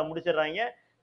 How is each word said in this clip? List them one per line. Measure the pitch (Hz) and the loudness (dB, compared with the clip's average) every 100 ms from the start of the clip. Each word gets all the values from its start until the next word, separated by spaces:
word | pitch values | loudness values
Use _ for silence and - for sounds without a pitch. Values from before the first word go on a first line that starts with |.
முடிச்சிடுறாங்க. | 156 160 170 156 151 175 240 - _ _ | 4 0 2 2 2 0 -4 -6 _ _